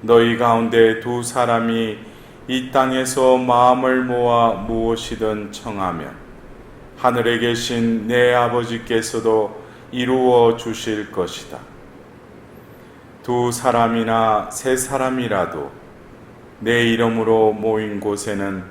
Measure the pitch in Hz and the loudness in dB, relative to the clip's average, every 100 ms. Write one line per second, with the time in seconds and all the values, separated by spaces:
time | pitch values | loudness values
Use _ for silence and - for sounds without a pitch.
0 | 113 117 117 117 120 117 113 117 113 110 | 6 6 6 2 2 2 2 4 4 4
1 | 123 120 120 131 120 117 117 113 113 107 | -4 -6 -4 -2 0 0 0 -2 -4 -6
2 | - - - - - 131 127 139 131 131 | -14 -20 -20 -20 -6 -6 -2 0 0 0
3 | 127 135 131 127 123 120 123 127 131 127 | -2 2 4 4 4 4 4 4 2 0
4 | 127 123 120 117 117 110 104 113 113 113 | 0 0 2 2 2 0 -4 -2 -2 -2
5 | - 110 110 107 104 - 120 101 95 87 | -4 -4 -4 -4 -8 -12 -12 -6 -6 -6
6 | 71 67 - - - - - - - - | -10 -14 -20 -20 -20 -20 -20 -20 -20 -2
7 | 127 120 117 117 120 117 117 120 117 113 | 0 2 0 0 0 -2 -4 -2 0 -2
8 | 107 123 123 123 120 120 117 117 117 117 | 0 2 4 4 2 0 -4 -8 -2 -2
9 | 113 117 110 110 104 - - - - 127 | -2 -4 0 2 0 -6 -20 -20 -12 -6
10 | 123 131 127 123 117 113 117 110 - 107 | -2 2 4 6 4 2 -6 -8 -4 -6
11 | 104 - 85 - - - - - - - | -6 -6 -6 -6 -14 -18 -18 -20 -20 -20
12 | - - - - - - - - - - | -20 -20 -20 -20 -20 -20 -20 -20 -20 -20
13 | - - - 123 120 120 131 120 117 117 | -20 -18 -4 -2 0 0 0 2 2 0
14 | 113 113 113 107 - - 131 131 127 139 | 0 0 2 0 -2 -8 -2 -2 -2 -4
15 | 131 127 117 101 85 80 69 - - - | -2 -4 -4 -2 -4 -6 -12 -14 -20 -20
16 | - - - - - - 107 120 117 113 | -20 -20 -20 -20 -20 -10 -2 0 2 2
17 | 117 113 110 113 110 107 107 110 107 101 | 0 0 2 4 4 2 -2 -2 -4 -6
18 | 104 101 110 101 98 95 92 | -4 -4 -6 -6 -6 -8 -12